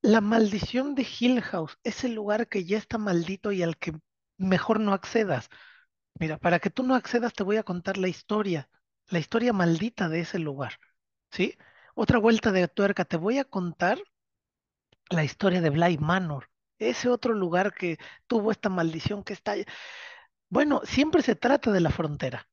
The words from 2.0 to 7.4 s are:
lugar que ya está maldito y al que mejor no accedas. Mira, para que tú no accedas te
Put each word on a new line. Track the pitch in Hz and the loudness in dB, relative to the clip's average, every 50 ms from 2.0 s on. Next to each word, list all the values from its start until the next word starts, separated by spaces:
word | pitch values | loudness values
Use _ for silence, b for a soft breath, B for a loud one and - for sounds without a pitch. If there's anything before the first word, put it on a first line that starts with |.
| - 254 | -4 -4
lugar | 233 220 208 202 208 214 233 - | -4 -4 -2 -2 -2 -2 -2 -2
que | - 202 180 | -4 -6 -2
ya | 165 196 220 | -2 -2 -4
está | 202 _ - 226 | -4 _ -6 -4
maldito | 214 208 180 170 170 160 190 196 _ 214 202 | -2 0 0 0 0 0 -6 -6 _ -4 -2
y | 190 175 | 0 0
al | 165 160 | -2 -2
que | _ - - 156 156 _ _ _ _ _ _ _ _ | _ -6 -8 -8 -10 _ _ _ _ _ _ _ _
mejor | 190 185 190 180 - - 226 226 | 0 2 2 2 4 2 0 2
no | 220 208 196 | 2 0 0
accedas. | 190 - - - 233 220 190 156 120 110 - B B B B B B B B _ _ _ _ _ - | 0 -2 -2 0 0 2 2 0 -2 -4 -8 B B B B B B B B _ _ _ _ _ -6
Mira, | 170 156 156 151 | -4 -4 -4 0
para | - 180 170 170 | 2 2 2 2
que | - 196 | 0 -2
tú | - - 254 | -2 -2 0
no | 254 262 | 2 2
accedas | 247 - - - 240 233 240 - | 2 2 0 -2 0 0 0 -4
te | - | -4